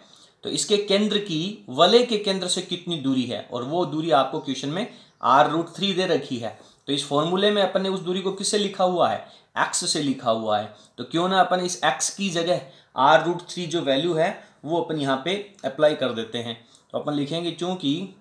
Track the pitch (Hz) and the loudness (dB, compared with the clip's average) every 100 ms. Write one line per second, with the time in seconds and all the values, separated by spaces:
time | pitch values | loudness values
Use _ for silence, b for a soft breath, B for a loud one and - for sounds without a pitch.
0 | b b b b - - - 208 202 196 | b b b b -6 -4 0 0 2 2
1 | 208 202 - 156 185 220 - 127 180 233 | 2 -2 -2 -4 -4 -8 -2 4 8 8
2 | 247 208 196 190 180 185 - 170 - 170 | 6 0 -2 -2 -2 -4 -4 -6 -6 -4
3 | 131 131 120 107 - 120 127 170 160 151 | 0 0 0 -4 -6 -6 -4 -2 -2 -2
4 | 165 143 135 156 143 127 139 165 226 B | 2 2 2 -2 -6 -6 -4 -4 -6 B
5 | B B 117 135 147 156 165 - 196 175 | B B 4 6 6 2 -4 -4 -2 0
6 | 180 151 - 120 113 - B B - 143 | 0 0 -2 -6 -8 -12 B B -6 -4
7 | - 143 160 185 208 208 185 190 190 190 | 0 0 2 2 2 2 2 0 -2 -4
8 | 165 185 190 190 196 208 202 196 185 180 | -2 -2 -4 -4 -2 0 0 0 2 4
9 | 135 101 - B B 117 147 - 180 160 | 2 0 -8 B B -4 -2 -2 -2 -2
10 | 143 127 123 110 110 107 107 - B - | -2 -2 0 0 0 -2 -4 -12 B -14
11 | 120 160 180 190 180 180 180 - 151 - | -6 -2 2 4 4 2 -2 0 0 0
12 | - - 196 165 165 170 - B B - | -4 -4 -4 -2 0 -2 -4 B B 2
13 | 139 156 156 175 - - 160 165 139 135 | 6 6 4 -4 -6 -8 -4 -2 0 0
14 | 170 160 175 214 B B 139 170 165 156 | 0 0 0 -2 B B -4 -2 -2 -2
15 | 139 131 170 190 - - 135 - 151 151 | -2 -2 -2 -4 -6 -10 -8 2 2 4
16 | 127 113 117 120 117 117 b b b 131 | -2 -4 -6 -6 -8 -12 b b b -8
17 | 147 147 139 165 170 160 175 180 139 156 | -4 -4 -2 -4 -6 -4 -4 -2 -2 -2
18 | 190 - | -6 -14